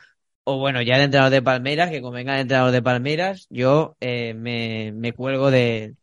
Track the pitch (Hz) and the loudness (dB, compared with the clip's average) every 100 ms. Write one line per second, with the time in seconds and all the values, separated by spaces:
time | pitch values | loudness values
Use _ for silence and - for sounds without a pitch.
0 | _ _ _ _ - 135 135 127 120 131 | _ _ _ _ -6 -2 -2 -2 2 4
1 | 143 135 135 135 123 127 131 151 175 151 | 4 4 4 4 2 0 -2 -2 -2 -4
2 | 123 123 131 135 127 131 127 123 120 123 | -10 -10 -6 -4 0 2 4 2 2 0
3 | 131 156 190 190 - 120 127 151 - - | 0 -2 -4 -6 -10 -2 2 2 0 -6
4 | 123 120 117 113 120 117 113 110 110 107 | -6 -6 -6 -8 -8 -6 -6 -6 -8 -8
5 | 117 117 131 135 135 131 120 113 107 120 | -8 -6 -4 0 2 4 2 -2 -8 -16